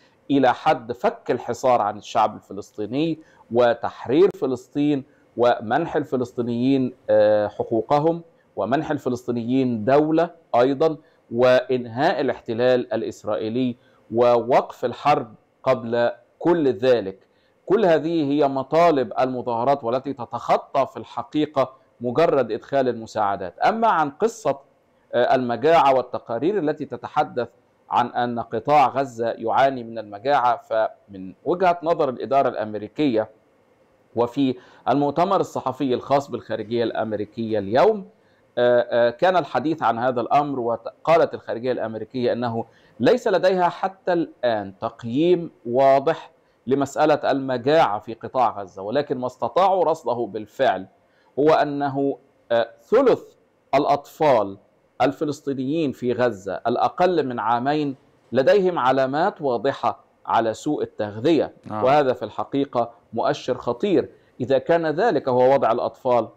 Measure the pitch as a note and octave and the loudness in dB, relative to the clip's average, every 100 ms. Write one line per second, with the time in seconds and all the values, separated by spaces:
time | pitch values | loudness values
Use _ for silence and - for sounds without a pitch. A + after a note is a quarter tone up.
0 | _ _ - C#3 B2+ - D3+ D#3+ A2+ A#2 | _ _ -2 2 2 2 0 -2 -4 -4
1 | A3 - - B2+ - A2+ C3 A#2+ G#2 G#2 | -4 -4 -6 -6 -6 -2 2 2 0 -4
2 | - A#2 G#2+ G#2 - G2 - - G#2 C3 | -4 0 0 -2 -16 -16 -14 -10 -6 -2
3 | E3 D#3 - _ - A#2 A#2+ A2+ F#2 - | -2 -4 -12 _ -2 2 4 2 -4 -8
4 | - D3 G3 - C3+ B2+ - C#3+ D3 C#3+ | 0 4 4 2 -4 -4 -6 -2 0 0
5 | - _ _ A#2 A#2+ - A2 C#3 E3 E3 | -4 _ _ 0 2 2 0 -2 -2 -4
6 | C#3+ C3 A#2+ - B2 A#2 C3 C3+ B2 - | -2 -4 -4 -6 -4 -2 0 2 0 -4
7 | - G#2+ G#2+ G#2+ G#2 - - A2+ - D3 | 0 4 4 4 0 -4 -2 -2 0 0
8 | D#3+ E3 - _ _ - G#2+ C#3+ D3+ D3 | 2 -2 -8 _ _ -6 -2 -2 -2 -4
9 | C3+ B2 - A#2+ A#2 C3 B2+ A2+ G#2 C#3+ | -4 -6 -4 -6 -2 0 0 -2 2 4
10 | D#3 D#3+ F3 - _ A#2 C3+ C#3 D#3+ D3+ | 4 2 -2 -6 _ 2 2 2 0 -2
11 | _ _ - A#2 B2+ B2+ - B2+ A#2+ A#2+ | _ _ -8 2 4 4 2 -4 -4 -2
12 | E3 C#3 C3 - - A2+ B2+ B2 - A2+ | 0 0 -2 -4 -6 0 2 2 0 -4
13 | G2 - G#2 G#2 A2 A#2+ B2+ A#2 _ _ | -6 -8 -6 -4 -4 -2 -4 -6 _ _
14 | - A2 A#2+ A#2+ A2+ E3 - - B2 A#2 | -6 2 4 4 4 0 0 -6 -8 -2
15 | C#3+ D3 A2+ - _ _ - A#2+ A#2 A#2 | 0 0 -2 -18 _ _ -2 -2 -2 0
16 | A#2+ - _ - D#3+ E3+ C3+ A#2 B2+ A#2 | -2 -2 _ -4 0 2 2 2 2 2
17 | F#2+ - _ _ _ _ - G#3 F#3 D#3+ | 0 -10 _ _ _ _ -2 2 4 2
18 | D#3 E3+ C#3 D3 C#3+ C3+ B2+ D#3+ E3+ C#3 | 2 -2 0 2 2 0 0 4 4 4
19 | A2+ - C3 B2+ B2 A#2 B2+ C#3 A#2 C3 | 0 -2 -2 -2 -4 -2 0 0 0 -4
20 | C#3+ C3+ A2+ A#2 - G3+ - C#3+ B2+ A#2+ | -4 -10 -10 -8 -2 -2 0 -2 -2 -4
21 | A2 - - D3+ D3+ C3+ B2+ - _ - | -12 -12 -6 -2 -2 0 -2 -4 _ -8
22 | A#2+ A#2+ E3+ D3 A2+ A2+ - C#3 B2+ A2+ | -4 2 2 2 0 -4 -4 -2 0 -2
23 | A2 A2 G2+ G2 F2+ - E3 A3+ A3+ F3 | -6 -2 -2 -2 -6 -2 -2 2 0 2
24 | D3 - A3+ - D3 C3 _ _ _ _ | -2 -2 -4 -2 -6 -6 _ _ _ _
25 | - A#2+ B2 C3 B2 B2+ D3 E3 C#3 C3 | -6 0 2 2 0 0 4 4 6 4
26 | A#2+ A2+ - A#2 D#3 G#3 D3+ D3 C3+ A#2+ | 0 -8 -6 -4 -2 0 -2 -4 -8 -12
27 | A2+ D3 F3 D3 A#2 _ _ _ - A#2 | -6 -4 -2 -4 -8 _ _ _ -4 -2
28 | B2 A#2+ B2 A#2 - A2+ C#3 D3 B2 B2 | 0 -2 -4 -4 -6 -6 2 4 4 0
29 | C#3 A#2 A#2 - A2 G#2+ C#3 C3 A2+ A2+ | -6 -4 -6 -4 -2 2 2 0 -10 -12
30 | G#2 G2+ C3 C#3 A#2+ A2+ - A2 G#2+ - | -12 -8 -2 0 2 -2 -2 -2 -2 -4
31 | - F#2+ F#2+ - C#3 F3+ F#3 F3 D#3 D#3+ | -20 -16 -14 -10 -4 0 0 0 -2 -2
32 | C#3 A#2+ A2+ C3+ B2+ G2 G#2+ G#2+ G#2 - | -2 -4 -2 2 2 -2 -6 -8 -8 -2
33 | D3 G#2+ A2 _ _ _ _ _ _ _ | 0 0 -2 _ _ _ _ _ _ _
34 | _ A2+ A#2+ C#3 C3 B2 - - - C#3 | _ -2 -2 0 -2 -2 -10 -10 -2 0
35 | C#3+ C#3+ F#3 F#3 C#3+ B2+ C3 B2 C3+ A#2+ | 0 0 0 0 0 -4 -6 -4 -2 -2
36 | - C#3 C#3 A#2 - A2 G#2+ A#2 A2+ - | 0 -2 -2 -10 -8 -8 -4 -2 -2 -4
37 | A2 G#2 G2+ - A2 G#2+ G2 B2 G3 G#3+ | -4 -6 -8 -6 -4 -4 0 2 4 2
38 | F#3+ _ _ _ _ - B2 A#2+ - A#2 | -6 _ _ _ _ 0 2 4 2 2
39 | A#2+ A#2 F3+ F3+ - B2+ C#3+ E3 A#2 A2+ | 0 2 0 0 0 -4 -4 -2 -2 0
40 | B2+ A#2+ - C#3+ D3 C3 A#2+ A2+ - - | -2 -2 0 0 0 -4 -4 -4 -8 -8
41 | D3+ E3 C#3 G#2+ - A2+ B2+ A#2 A2 A2 | 2 2 2 -2 -8 -6 -4 -4 -4 -8
42 | A2 C3 A#2+ A2+ B2 A#2 - _ _ - | -10 -4 -2 -2 -4 -6 -8 _ _ -2
43 | C#3 B3 A3+ F3+ F#3 F#3 F3 - F#3+ - | 0 2 2 2 2 2 0 -2 -8 -6
44 | - E3+ - - A#2+ G#2+ G2 F#2+ A2+ - | -4 -2 -2 -4 -2 -2 -6 -8 -10 -8
45 | A#2 C3 E3+ F3 E3 _ A#2+ B2+ C3+ C#3 | -6 0 2 2 -2 _ -4 2 6 4
46 | C#3 D#3 - _ _ _ A#2 C#3 C#3 - | 2 -4 -8 _ _ _ -2 -2 -2 0
47 | D#3 D3 A2 C3+ C3 B2+ C3+ D#3+ B2 G#2 | 2 2 0 -2 -2 -4 2 4 2 0
48 | A2+ A2 A2+ C3 A2 G2 F#2+ F#2 G2+ C3+ | -8 -14 -6 0 0 -2 -12 -10 -4 -4
49 | C#3+ B2+ B2 - A#2 F3 F#3+ F#3+ D#3 D#3 | -4 -4 -6 -6 -4 2 2 2 0 -2
50 | A#2 A#2+ A2 G#2+ G#2 - B2 F#2+ F#2+ _ | -2 -4 -4 -8 -10 -2 0 0 -6 _
51 | _ _ _ - D3+ D3+ D3 C#3+ C#3+ C#3 | _ _ _ 0 4 4 2 -2 -4 -2
52 | C#3 B2 _ _ - A#2 A2+ - - A#3+ | -2 -4 _ _ -2 -2 -2 -6 0 2
53 | B3+ D#3+ - _ _ _ - C#3 C#3+ C#3+ | 4 2 -2 _ _ _ -2 0 2 -2
54 | - - D3+ A#2+ G2 G2+ _ _ _ - | -4 -2 2 4 2 -6 _ _ _ -2
55 | C3+ C#3 D#3 C#3 C#3 C3+ C3 E3 C#3+ - | -2 -2 -6 -6 -6 -6 -4 -2 -2 -2
56 | B2 A2+ B2 G2 F#2 F2 A#2 A#2+ A#2+ - | -4 0 0 -2 -8 -6 -4 -2 -2 0
57 | F#3 E3 C3 A#2+ G#2+ A#2+ C3+ D3+ C#3+ C3+ | 0 0 -2 -4 -2 -2 0 -2 -2 -8
58 | _ _ - A#2+ D3+ G3+ F#3 D#3+ B2+ C3+ | _ _ -4 0 4 4 2 0 2 2
59 | C3 C#3+ F#3+ G#3 C#3+ A#2+ C3+ C3 A2+ - | 0 0 -2 -2 -2 -2 -2 -2 -4 -6
60 | _ _ - G#2+ A2+ A2 D3+ C#3+ - - | _ _ -2 0 0 -2 -4 -4 -4 -6
61 | G#2 G#2 C3+ D3 E2+ - - G#2+ B2+ D3 | -8 -2 2 2 0 -6 -12 -2 2 2
62 | C3 A#2 A2 - G#2+ C#3 C#3 B2 A2+ - | 2 -2 -6 -8 -6 -4 -2 -2 -4 -6
63 | _ A2 C3+ D3 - A#2+ A#2+ A#2 G3+ D3+ | _ -4 -2 -2 -4 -6 -4 -4 0 0
64 | - - _ - A#2 C3 - E3+ D#3 D3 | 0 -8 _ -8 0 0 2 0 0 0
65 | A3+ C#3 C3+ B2 B2+ C3+ A#2 A#2+ A2 - | 0 0 0 2 4 4 2 0 -2 -4
66 | C3 A#2+ A2+ | 0 0 0